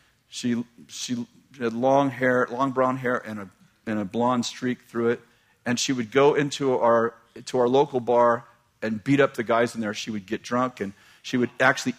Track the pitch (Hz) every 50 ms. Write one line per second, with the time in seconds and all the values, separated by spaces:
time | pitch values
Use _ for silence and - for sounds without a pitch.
0 | _ _ _ _ _ _ - - - 123 120 117 120 _ _ - - - - -
1 | - - 123 120 120 - _ _ _ _ - - 120 117 113 117 123 135 135 139
2 | 143 139 123 117 131 127 123 123 123 - 117 120 135 139 123 131 127 127 131 135
3 | 127 123 123 117 - 110 107 104 98 95 _ _ _ _ _ _ - 117 107 107
4 | 104 92 - 113 120 123 127 120 113 - - - 131 123 123 - _ _ - 117
5 | 117 117 120 117 - _ _ _ _ _ _ _ - 117 123 117 - - 135 123
6 | 117 107 107 135 139 147 - 143 147 143 - - 143 135 - - 107 117 117 117
7 | 113 117 - - _ _ - 113 127 - - 127 120 123 127 139 147 147 - 127
8 | 117 110 123 120 120 120 117 117 - - _ _ _ _ _ - - 110 110 107
9 | - 135 139 139 139 131 - - 117 104 117 113 120 117 - 113 113 104 104 -
10 | - 123 110 104 92 95 107 101 - - 120 123 127 127 123 - 101 101 - _
11 | _ _ - _ - - - 127 120 117 - - 131 131 139 - - 131 120